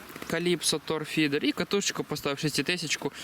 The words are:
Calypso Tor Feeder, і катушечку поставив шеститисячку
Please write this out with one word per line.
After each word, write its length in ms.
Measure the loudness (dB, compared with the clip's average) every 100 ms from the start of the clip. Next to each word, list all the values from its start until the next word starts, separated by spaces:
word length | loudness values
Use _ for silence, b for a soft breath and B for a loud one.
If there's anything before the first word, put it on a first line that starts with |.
| -6 -12 -4
Calypso 500 | 0 2 2 2 0 0
Tor 120 | -2
Feeder, 380 | 0 2 4 4
і 140 | 2
катушечку 520 | 0 0 0 0 -2
поставив 340 | -4 -2 -2 0
шеститисячку 720 | 0 0 0 0 0 -2 -4 B